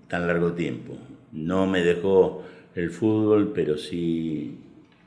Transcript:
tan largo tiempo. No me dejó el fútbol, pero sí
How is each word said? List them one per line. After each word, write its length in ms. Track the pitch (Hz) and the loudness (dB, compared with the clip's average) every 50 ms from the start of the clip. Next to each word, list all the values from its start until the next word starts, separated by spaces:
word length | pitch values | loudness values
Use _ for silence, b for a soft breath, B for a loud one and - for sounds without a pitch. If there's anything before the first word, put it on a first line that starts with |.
| - | -10
tan 200 | - - 87 87 | -6 -4 -2 0
largo 260 | 87 87 85 87 85 82 | 0 2 2 2 0 0
tiempo. 460 | 87 82 69 62 58 - - - - - - - - - - - | -2 -4 -4 -6 -8 -10 -14 -14 -16 -16 -18 -20 -20 -20 -14 -10
No 340 | 78 78 85 92 95 95 | -6 -4 -2 0 0 2
me 160 | 95 95 92 85 | 2 2 2 4
dejó 600 | 87 85 87 90 98 95 95 90 90 87 B B B B B B B - | 2 2 2 2 4 6 6 6 4 2 B B B B B B B -8
el 160 | 90 87 85 | -6 -6 -6
fútbol, 640 | - - 110 110 110 110 107 107 107 107 104 92 - | -4 -2 0 2 2 2 4 4 4 4 4 2 0
pero 240 | 90 82 76 - - | -2 -2 0 -2 -2
sí 800 | - - 92 85 85 85 82 82 80 82 76 76 - - - - - - - - - _ _ _ _ | -4 -6 -6 -4 -2 -2 -2 -2 -2 -4 -4 -6 -6 -8 -12 -14 -18 -20 -20 -20 -20 _ _ _ _